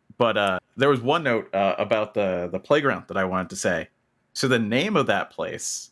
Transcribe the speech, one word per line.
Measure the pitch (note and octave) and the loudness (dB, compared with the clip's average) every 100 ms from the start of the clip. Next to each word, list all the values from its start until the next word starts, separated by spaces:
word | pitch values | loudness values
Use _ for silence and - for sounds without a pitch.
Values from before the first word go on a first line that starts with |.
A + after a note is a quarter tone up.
| _ - | _ 0
But, | A#2 G#2+ | 2 2
uh, | G2+ F#2 - - | 0 -2 -4 0
there | C#3 | 2
was | C3+ | 2
one | A#2+ E3 | 2 0
note, | C#3+ A2+ - | 0 -2 -2
uh, | G2 G2 - | 0 0 0
about | G#2 A2 G#2+ | 0 0 -2
the, | A2 G2 F2+ F2 | -2 -2 -2 -4
the | F#2 | -6
playground | - D3 C#3+ F#2 - | 0 2 2 -2 -4
that | F#2+ | -2
I | F#2+ | 0
wanted | F#2 F2+ | -2 -4
to | G2 | -4
say. | G#2 E2+ - _ _ _ _ | -2 -2 -4 _ _ _ _
So | - C3+ | -4 0
the | B2 | 2
name | G#2+ B2 G3 F#3 | 2 0 0 0
of | A2+ | 2
that | G2 - | 0 -2
place | - E2 C#2+ - - - | -6 -6 -6 -8 -10 -8